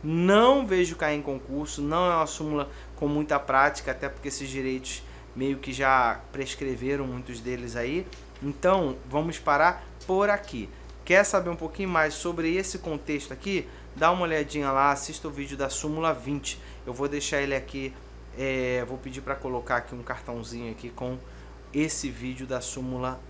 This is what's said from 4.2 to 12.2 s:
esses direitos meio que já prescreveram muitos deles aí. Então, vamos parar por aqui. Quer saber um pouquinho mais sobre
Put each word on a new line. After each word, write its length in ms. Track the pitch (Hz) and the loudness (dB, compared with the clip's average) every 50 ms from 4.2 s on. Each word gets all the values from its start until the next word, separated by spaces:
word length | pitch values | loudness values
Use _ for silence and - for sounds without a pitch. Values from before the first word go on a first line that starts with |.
| - 143 | -8 -8
esses 200 | 135 - 139 135 | -6 -6 -6 -6
direitos 540 | 131 135 131 131 131 131 131 - - - - - - - - - - | -4 -2 -2 -2 -2 -2 -4 -6 -8 -8 -10 -14 -16 -18 -18 -14 -6
meio 220 | 123 131 139 139 135 | -2 0 0 0 -2
que 160 | 135 135 131 | -4 -6 -2
já 460 | 123 139 135 135 131 123 117 110 - - - - | 2 4 6 8 8 6 6 2 0 -6 -12 -8
prescreveram 760 | 139 135 127 - - 143 135 127 117 123 131 143 139 139 | -6 -6 -6 -6 -6 -4 -4 -4 -2 0 0 0 0 0
muitos 320 | 127 123 123 123 120 123 117 | -4 -4 -8 -8 -10 -10 -8
deles 360 | 110 123 127 120 123 120 113 | -6 -6 -6 -6 -6 -6 -4
aí. 300 | 120 117 123 147 175 190 - - - - - - - - | -4 -2 -2 -2 -2 -4 -6 -12 -16 -16 -18 -14 -8 -6
Então, 540 | 143 139 - - 180 190 196 175 139 131 - - 127 | -6 -6 2 4 4 6 6 4 2 -2 -4 -8 -2
vamos 280 | 127 147 156 170 160 - | -2 0 0 0 -4 -2
parar 460 | - - 147 143 156 175 175 - - - - - - | 2 4 6 6 6 6 4 2 -10 -16 -16 -16 -2
por 240 | - 185 190 202 208 | 0 2 4 4 4
aqui. 400 | 202 202 - - - 117 101 - - - - - - - - | 2 0 0 -6 -8 -8 -8 -8 -10 -16 -18 -18 -18 -16 2
Quer 200 | - 175 190 202 | 6 8 8 8
saber 260 | - - 196 170 175 | 8 4 2 2 2
um 60 | 170 | -4
pouquinho 340 | 170 165 160 - - 196 190 | -4 -6 -8 -4 -4 -4 0
mais 240 | 175 160 156 151 147 | 4 4 4 4 2
sobre 420 | - | -2